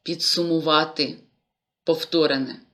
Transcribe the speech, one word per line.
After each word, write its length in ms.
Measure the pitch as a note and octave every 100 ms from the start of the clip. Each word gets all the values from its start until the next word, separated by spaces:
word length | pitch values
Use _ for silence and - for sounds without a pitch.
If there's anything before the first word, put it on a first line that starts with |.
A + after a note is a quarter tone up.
підсумувати 1120 | - E3+ - F3 E3+ D#3+ D#3 D3+ D#3+ - C3+ - _ _ _ _ _ _
повторене. 720 | - D#3+ - E3+ D3 C3+ C3 - _